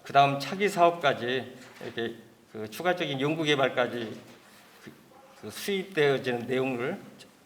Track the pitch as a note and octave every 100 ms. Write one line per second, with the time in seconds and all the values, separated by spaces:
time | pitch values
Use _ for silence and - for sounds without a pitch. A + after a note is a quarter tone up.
0 | - C#3 C#3+ C#3 - F#3+ G#3 F3 E3+ E3+
1 | C#3+ A2 A#2+ C3 A2+ - - - A#2 A#2
2 | A2+ A#2 - - _ A2 A2 - E3+ F3
3 | D#3 C#3 D3 D#3+ D3+ C#3+ C3 B2+ B2 A#2+
4 | A2 A2+ - - - - - - - -
5 | - - - - G#2+ - - G3 F3+ D#3
6 | C#3+ C3 B2+ A#2+ A#2 B2+ C3 B2 C3 G3
7 | - - - -